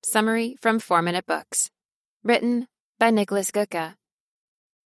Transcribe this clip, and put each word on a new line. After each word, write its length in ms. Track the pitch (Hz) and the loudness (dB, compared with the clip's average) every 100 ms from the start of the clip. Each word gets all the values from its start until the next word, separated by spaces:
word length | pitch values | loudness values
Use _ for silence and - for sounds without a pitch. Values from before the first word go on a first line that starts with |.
Summary 540 | - 220 220 226 233 - | 0 0 2 0 -2 -2
from 160 | 226 226 | 0 0
Four 240 | - 175 | 2 0
Minute 240 | 170 180 - | 2 -4 -4
Books. 460 | 160 - - - _ _ _ _ _ | -6 -4 -6 -6 _ _ _ _ _
Written 460 | 214 240 240 240 254 _ _ _ | 0 2 2 -2 -4 _ _ _
by 100 | 226 | 2
Nicholas 400 | 220 202 202 185 | 4 2 -2 -2
Gutka. 460 | 208 208 175 160 185 _ _ _ _ _ _ _ _ _ | -4 -4 -4 -8 -12 _ _ _ _ _ _ _ _ _